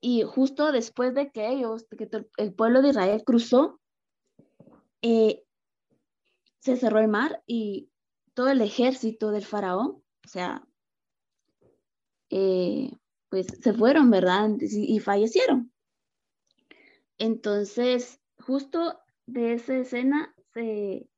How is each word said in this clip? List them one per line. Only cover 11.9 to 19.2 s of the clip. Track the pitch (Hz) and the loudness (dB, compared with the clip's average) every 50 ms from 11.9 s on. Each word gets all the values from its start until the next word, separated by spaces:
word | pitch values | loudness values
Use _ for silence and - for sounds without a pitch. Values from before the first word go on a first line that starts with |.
| _ _ _ _ _ _ _ _ | _ _ _ _ _ _ _ _
eh, | - 190 196 190 185 185 180 175 208 - - - - _ _ _ _ _ _ _ | -2 0 0 2 2 0 0 -2 -2 -4 -6 -8 -10 _ _ _ _ _ _ _
pues | - 190 185 185 - - | -6 -6 -6 -6 -10 -2
se | - 247 202 | -2 0 2
fueron, | 226 208 240 285 320 285 247 | 4 4 4 6 6 6 6
¿verdad? | 214 185 180 180 180 196 208 214 214 - | 6 6 4 2 2 2 2 0 -2 -2
Y, | - 202 214 208 208 - 220 | -4 -4 -4 -4 -2 0 0
y | 208 | -2
fallecieron. | - - 202 202 208 240 - - 508 508 277 254 240 - _ _ _ _ _ _ _ _ _ _ _ _ _ _ _ _ _ _ _ _ - _ _ _ _ _ _ _ _ _ | 0 0 0 0 0 2 2 2 2 2 2 0 -2 -6 _ _ _ _ _ _ _ _ _ _ _ _ _ _ _ _ _ _ _ _ -20 _ _ _ _ _ _ _ _ _
Entonces, | 220 226 226 220 - 214 208 208 208 196 - 240 240 247 254 247 247 - - _ _ _ _ _ | -4 -4 -4 -2 -2 -2 -2 -2 -2 -4 -4 -2 0 0 0 -2 -4 -8 -16 _ _ _ _ _
justo | - - 262 277 277 - - 330 339 330 339 - _ _ _ _ | -6 -4 -4 -4 -4 -4 -4 -4 -4 -4 -6 -10 _ _ _ _